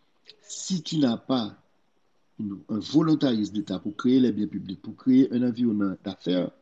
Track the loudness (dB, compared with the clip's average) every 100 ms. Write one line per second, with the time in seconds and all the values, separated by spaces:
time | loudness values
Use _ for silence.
0 | _ _ -20 -20 -18 -12 -6 -6 -4 0
1 | 0 0 -2 -2 -4 -10 _ _ _ _
2 | _ _ _ -10 -10 -10 -8 -8 0 2
3 | 4 2 2 0 -2 -4 -6 -6 -6 -2
4 | 2 4 4 2 -4 -6 -10 -12 -14 -6
5 | 2 4 4 2 -2 0 0 0 -2 -4
6 | -8 -8 -2 -2 -2 -6